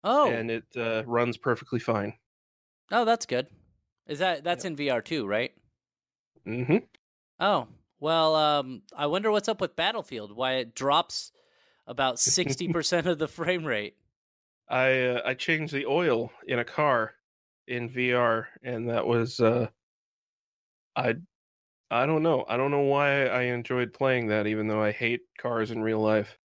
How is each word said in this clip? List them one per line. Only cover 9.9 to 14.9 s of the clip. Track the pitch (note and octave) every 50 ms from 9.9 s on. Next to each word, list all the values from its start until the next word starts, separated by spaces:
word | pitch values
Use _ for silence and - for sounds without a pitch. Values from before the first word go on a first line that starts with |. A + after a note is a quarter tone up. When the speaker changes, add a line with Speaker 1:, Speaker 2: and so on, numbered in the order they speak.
| A3+ A3+ E3+ - C3+ A2+ G#2 G2+ G#2
Speaker 1:
why | A2+ B2+ B2+ C3
it | C3 B2 A2+ -
drops | - C3+ C#3 C#3+ D#3+ E3+ _ - - - - _ _ _ _ _ _ _ _ _ _ _
about | - B2 C3 C3+ C3 B2 A#2+
Speaker 2:
<laughs> |
Speaker 1:
sixty | - - - - F3 C#3+ C3+ - F3+ E3+ E3
percent | E3+ D3+ - F3+ E3+ D3
of | F3+ F3 D3
the | D#3 D3
frame | - - E3 D#3+ F#3 F3+ D#3
rate. | D3+ A#2+ G#2 G#2 G2+ _ _ _ _ _ _ _ _ _ _ _ _ _ _ _ _
Speaker 2:
I, | - B2+ C3 C3